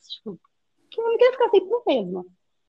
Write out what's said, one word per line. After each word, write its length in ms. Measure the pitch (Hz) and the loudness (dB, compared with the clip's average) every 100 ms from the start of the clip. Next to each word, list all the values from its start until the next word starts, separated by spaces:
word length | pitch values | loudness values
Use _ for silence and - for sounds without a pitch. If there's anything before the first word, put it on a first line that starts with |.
| - | -18
tipo, 320 | - 214 165 _ _ _ _ _ | -18 -16 -16 _ _ _ _ _
que 100 | - | -6
eu 40 | |
não 120 | 453 466 | -2 4
queria 160 | 494 | 4
ficar 160 | 508 453 | 4 2
sempre 220 | 392 370 | 2 2
no 120 | 480 403 | -4 0
mesmo. 400 | 262 180 185 180 _ _ _ | -2 -2 -8 -12 _ _ _